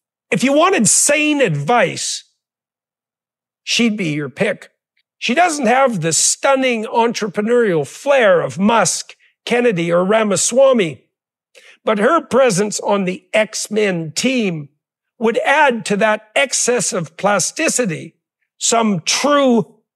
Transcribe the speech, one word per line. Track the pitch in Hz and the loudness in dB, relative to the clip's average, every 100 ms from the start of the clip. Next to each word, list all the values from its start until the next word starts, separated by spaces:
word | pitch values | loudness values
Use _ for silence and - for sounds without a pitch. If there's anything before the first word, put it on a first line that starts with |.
| _ _ _ | _ _ _
If | - | -2
you | 262 | 2
wanted | 294 359 359 208 | 4 2 2 2
sane | - - 302 302 285 | 2 2 0 0 0
advice, | 220 143 147 240 170 - - - - _ _ _ _ _ _ _ _ _ _ _ _ _ | 0 0 0 0 0 -2 -8 -10 -14 _ _ _ _ _ _ _ _ _ _ _ _ _
she'd | - - 233 208 | -4 -2 0 -2
be | 165 | -4
your | 147 139 | -6 -6
pick. | - 208 - - _ _ _ _ _ | -4 -4 -4 -12 _ _ _ _ _
She | - | -4
doesn't | 285 349 294 226 | 0 0 0 0
have | 254 269 202 | 2 2 0
the | 165 | -2
stunning | 156 - - 277 269 262 226 220 | 0 0 0 0 2 0 -2 -2
entrepreneurial | 240 233 - 208 208 214 240 220 160 139 | 0 0 -2 -6 -4 0 2 2 0 -4
flair | - 277 277 208 170 | -6 0 2 4 4
of | 139 127 | 0 -2
Musk, | 208 226 170 - - - _ _ | 0 2 0 -2 -10 -20 _ _
Kennedy, | - 240 240 170 170 | -4 0 0 0 0
or | 175 | 0
Ramaswamy, | 190 220 214 175 - 240 269 247 165 135 _ _ _ _ _ _ - _ | 2 0 0 -2 0 2 4 4 0 -6 _ _ _ _ _ _ -20 _
but | 226 208 | -4 0
her | 233 330 | 2 2
presence | - 240 254 180 208 - | 2 2 2 2 -2 -4
on | - 202 | -2 -2
the | 180 185 _ | -2 -6 _
X-Men | 214 214 - - 208 208 170 160 | -2 -2 -6 -6 -2 0 -2 -6
team | - 247 254 202 160 143 _ _ _ _ - | -4 -2 0 -2 -4 -10 _ _ _ _ -4
would | 226 247 | -2 0
add | - 294 285 233 | 0 2 2 0
to | - 202 | -4 0
that | 220 214 - | 0 -2 -4
excess | - 277 - - 240 - | -2 -2 -2 -2 -2 -2
of | 185 156 - | -6 -8 -4
plasticity | 196 196 - - 311 - 220 143 147 - _ _ _ - | -2 0 -2 -4 -2 -2 -2 -6 -12 -20 _ _ _ -6
some | - 233 220 180 | -2 0 0 -2
true | - - 277 285 269 233 - _ _ | -2 -2 2 2 4 2 0 _ _